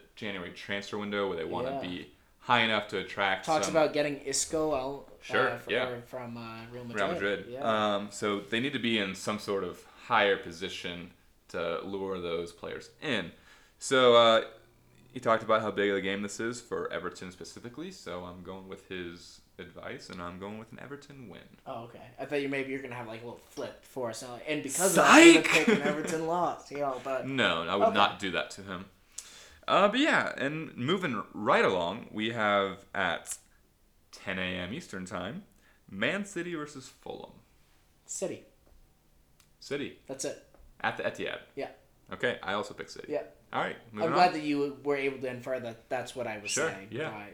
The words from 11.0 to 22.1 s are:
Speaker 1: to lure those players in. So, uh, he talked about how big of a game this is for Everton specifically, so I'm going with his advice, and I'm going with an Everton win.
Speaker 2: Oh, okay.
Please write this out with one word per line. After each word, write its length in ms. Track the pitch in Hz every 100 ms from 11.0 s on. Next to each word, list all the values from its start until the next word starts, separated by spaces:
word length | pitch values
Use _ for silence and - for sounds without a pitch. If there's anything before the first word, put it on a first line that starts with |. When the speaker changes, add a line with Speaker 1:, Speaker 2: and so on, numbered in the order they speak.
| 85 - _ _ _
Speaker 1:
to 300 | 92 85 85
lure 360 | 92 98 95 95
those 320 | 87 85 85
players 380 | - 85 - - _
in. 300 | 156 113 85 - - - _ _
So, 380 | - 135 127 117
uh, 280 | 117 113 - - - _ _ - -
he 80 | 131
talked 240 | 120 113
about 160 | 107 110
how 100 | 110
big 200 | 98 101
of 60 | 98
a 20 |
game 220 | 95 101
this 180 | 101 -
is 200 | 113 117
for 300 | - 92 87
Everton 380 | 85 90 - 92
specifically, 600 | - 82 - 120 123 175
so 320 | 185 - 90
I'm 180 | 90 87
going 240 | 90 95 95
with 220 | 95 -
his 520 | 92 87 85 85 - _ -
advice, 500 | 87 87 87 - -
and 100 | 92
I'm 200 | 87 90
going 180 | 98 110
with 140 | 113
an 80 | -
Everton 480 | 127 143 - 139 117
win. 140 | - - - -
Speaker 2:
Oh, 180 | 123
okay. 160 | 117 - 113